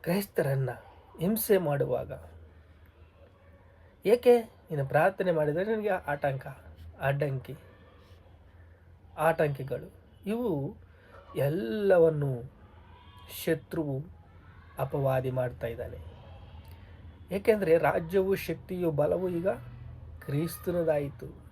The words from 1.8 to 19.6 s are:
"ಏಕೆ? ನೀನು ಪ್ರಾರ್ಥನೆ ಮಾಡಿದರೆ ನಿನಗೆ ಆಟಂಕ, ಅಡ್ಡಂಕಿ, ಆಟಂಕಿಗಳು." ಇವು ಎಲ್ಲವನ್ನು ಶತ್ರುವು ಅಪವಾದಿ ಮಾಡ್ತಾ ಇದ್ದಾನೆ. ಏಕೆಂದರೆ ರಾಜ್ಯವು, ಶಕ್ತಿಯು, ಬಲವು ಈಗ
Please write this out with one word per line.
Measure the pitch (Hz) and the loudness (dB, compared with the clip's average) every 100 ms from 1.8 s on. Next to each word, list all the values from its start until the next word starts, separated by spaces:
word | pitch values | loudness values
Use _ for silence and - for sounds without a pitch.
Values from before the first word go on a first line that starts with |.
| 135 123 - 78 - - - - - - - - - - - - - - - - - - 190 | 0 -2 -4 -12 -16 -20 -20 -20 -20 -20 -20 -20 -20 -20 -20 -20 -20 -20 -20 -20 -20 -4 4
"ಏಕೆ? | 240 247 240 | 6 8 6
ನೀನು | 226 - - 151 135 | 4 -16 -6 -4 2
ಪ್ರಾರ್ಥನೆ | 143 180 196 185 | 4 4 2 0
ಮಾಡಿದರೆ | 160 151 156 | 2 2 0
ನಿನಗೆ | 202 220 208 | 0 -2 0
ಆಟಂಕ, | 185 - 143 143 135 139 135 - - - - | -2 -2 -2 -2 -4 -10 -16 -20 -20 -20 -4
ಅಡ್ಡಂಕಿ, | 135 143 147 135 - 139 - - - - - - - - - - - - - - - - | -2 0 -2 -4 -8 -16 -18 -20 -20 -20 -20 -20 -20 -20 -20 -20 -20 -20 -20 -20 -16 2
ಆಟಂಕಿಗಳು." | 160 160 151 139 135 123 - - - - 190 | 2 4 2 0 -6 -6 -8 -20 -20 -10 -6
ಇವು | 226 247 147 143 220 - - - - - - | -2 0 -2 -4 -8 -20 -20 -20 -20 -10 -2
ಎಲ್ಲವನ್ನು | 139 165 226 214 196 180 165 151 139 123 131 - - - - - - - - - | 0 0 -2 0 4 8 6 4 -2 -2 -8 -16 -20 -20 -20 -20 -20 -20 -16 -6
ಶತ್ರುವು | - 160 - - 151 135 160 - - - - - - - | -2 -2 -2 -4 -2 -4 -8 -16 -20 -20 -20 -20 -16 -6
ಅಪವಾದಿ | 135 147 135 131 127 | -4 0 2 2 0
ಮಾಡ್ತಾ | 127 123 - 117 | -2 -4 -4 -8
ಇದ್ದಾನೆ. | 117 110 - - - - - - - - - - - - - - | -6 -10 -10 -14 -18 -20 -18 -18 -18 -18 -20 -20 -20 -20 -20 -8
ಏಕೆಂದರೆ | 196 202 214 175 160 | 0 4 4 6 6
ರಾಜ್ಯವು, | 151 165 165 190 190 | 6 2 2 0 2
ಶಕ್ತಿಯು, | 190 - 160 - 180 170 | 0 -2 -8 -6 -2 0
ಬಲವು | 147 147 175 185 | 2 2 2 0
ಈಗ | 170 185 240 | 0 -2 -2